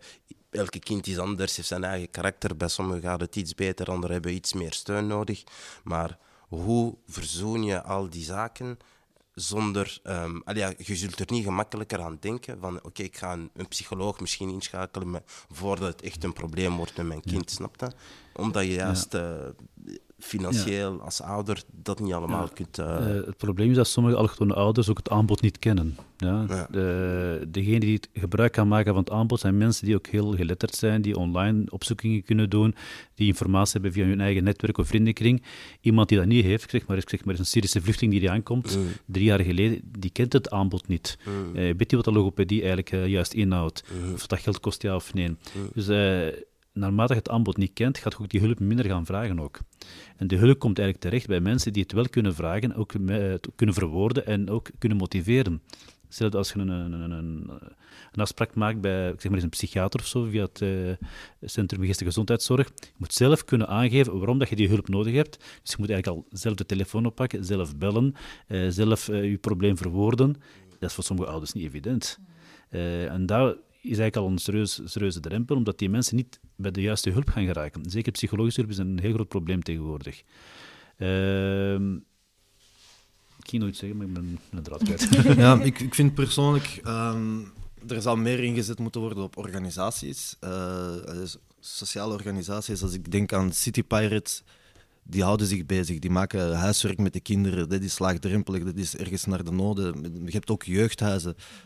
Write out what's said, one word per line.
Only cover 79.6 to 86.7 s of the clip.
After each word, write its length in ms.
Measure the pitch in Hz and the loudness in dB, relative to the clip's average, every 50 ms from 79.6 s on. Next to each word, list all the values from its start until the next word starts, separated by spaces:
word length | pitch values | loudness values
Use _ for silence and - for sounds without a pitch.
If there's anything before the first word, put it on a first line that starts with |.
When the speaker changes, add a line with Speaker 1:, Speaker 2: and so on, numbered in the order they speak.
Speaker 2:
tegenwoordig. 600 | 82 - 82 80 78 78 76 73 - - - - - _ _ - - - - - - - - - - - _ | -2 -4 -6 -6 -6 -6 -8 -8 -10 -12 -14 -14 -20 _ _ -20 -20 -20 -20 -20 -20 -20 -20 -20 -20 -20 _
Ehm, 1000 | - 92 92 95 95 95 98 95 95 98 98 98 98 98 98 98 98 98 98 95 95 - _ _ _ _ _ _ _ _ _ _ _ _ _ _ _ - - - _ _ _ _ _ _ _ _ - | -4 -2 0 2 2 2 2 2 2 2 0 0 0 0 0 0 0 0 -2 -2 -4 -8 _ _ _ _ _ _ _ _ _ _ _ _ _ _ _ -20 -20 -20 _ _ _ _ _ _ _ _ -20
ik 100 | - - | -10 -4
ging 100 | - 117 | -2 -2
nog 80 | 107 98 | -2 -2
iets 80 | 95 - | -4 -6
zeggen, 200 | 101 101 107 104 | -8 -8 -6 -6
maar 80 | 101 | -6
ik 60 | 92 | -6
ben 260 | 92 90 87 87 85 80 - - | -6 -6 -6 -6 -8 -8 -10 -10
mijn 140 | - 87 76 | -10 -10 -8
draad 180 | - - - | -8 -4 -2
kwijt. 260 | 226 202 202 - 247 202 135 139 - | 0 0 0 0 4 6 6 8 8
Speaker 3:
<laughs> 140 | - 139 - | 8 8 10
Ja, 220 | 120 127 131 117 | 10 10 10 8
ik, 180 | - 135 123 - | 6 2 0 0
ik 140 | 127 127 - | -4 -2 4
vind 200 | - 147 139 143 | 4 6 6 6
persoonlijk, 640 | 143 135 - - 143 143 143 147 143 143 - | 4 0 2 2 2 4 4 4 2 0 -2